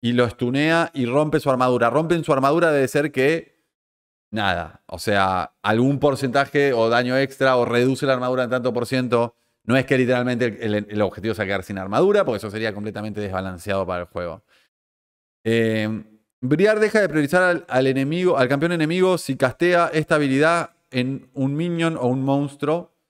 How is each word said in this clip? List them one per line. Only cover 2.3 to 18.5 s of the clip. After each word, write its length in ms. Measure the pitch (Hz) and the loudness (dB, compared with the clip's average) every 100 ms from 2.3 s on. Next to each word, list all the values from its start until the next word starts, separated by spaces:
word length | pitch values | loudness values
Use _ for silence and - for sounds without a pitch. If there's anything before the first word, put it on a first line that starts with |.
armadura 360 | 139 135 170 165 | 2 2 2 2
debe 160 | 147 131 | 2 2
ser 240 | 147 147 | 0 -2
que, 500 | 139 131 160 - _ _ _ _ _ _ _ _ | 0 0 0 -4 _ _ _ _ _ _ _ _
nada, 540 | 107 101 87 80 - _ | -4 -2 -2 -4 -14 _
o 120 | 92 | -8
sea, 540 | - 101 95 92 82 _ | -2 2 2 0 -4 _
algún 380 | 101 110 127 139 | 0 2 2 2
porcentaje 760 | 147 131 131 139 139 147 143 | 0 0 -2 -2 0 0 2
o 160 | 123 113 | 2 2
daño 280 | 117 123 127 | 2 0 0
extra 380 | 135 135 135 127 | -2 0 2 2
o 80 | |
reduce 420 | 117 120 123 131 143 | 2 2 2 0 0
la 80 | |
armadura 300 | 127 127 127 | -2 0 -2
en 60 | 123 | -2
tanto 240 | 127 123 | -2 -2
por 120 | 120 120 | -4 -2
ciento. 520 | 131 127 120 117 _ _ _ | -2 0 0 0 _ _ _
No 140 | - 127 | -2 0
es 80 | 131 | 2
que 120 | 135 | 2
literalmente 500 | 123 123 123 120 120 | 2 2 0 0 -2
el, 280 | 101 113 104 | -4 -4 -4
el, 120 | 104 | -4
el 120 | 104 | -2
objetivo 320 | 101 - 101 | -2 -2 -6
sea 120 | 101 98 | -4 -4
quedar 180 | 98 | -4
sin 140 | 92 98 | -6 -8
armadura, 480 | 95 110 180 208 165 | -4 0 2 2 0
porque 140 | 113 | -2
eso 120 | 107 | -6
sería 220 | 104 110 | -6 -6
completamente 480 | 104 104 104 107 101 | -6 -8 -8 -10 -8
desbalanceado 680 | 104 92 95 90 104 98 90 | -6 -4 -6 -10 -4 -4 -2
para 140 | 90 | -6
el 60 | 87 | -8
juego. 360 | - 87 80 _ _ _ _ _ _ _ _ _ _ 113 | -8 -10 -10 _ _ _ _ _ _ _ _ _ _ -2
Eh, 580 | 113 113 110 107 110 - _ _ _ | 0 2 0 -2 -4 -10 _ _ _
Briar 380 | 127 151 202 214 | -2 2 2 2
deja 220 | 214 214 | 2 2
de 80 | 196 | 0
priorizar 340 | 156 143 180 | 0 2 2
al, 220 | 180 175 170 | 2 0 -2
al 180 | 127 131 | 0 2
enemigo, 520 | 135 135 165 180 131 | 0 0 0 0 2
al 100 | |
campeón 240 | 127 | 2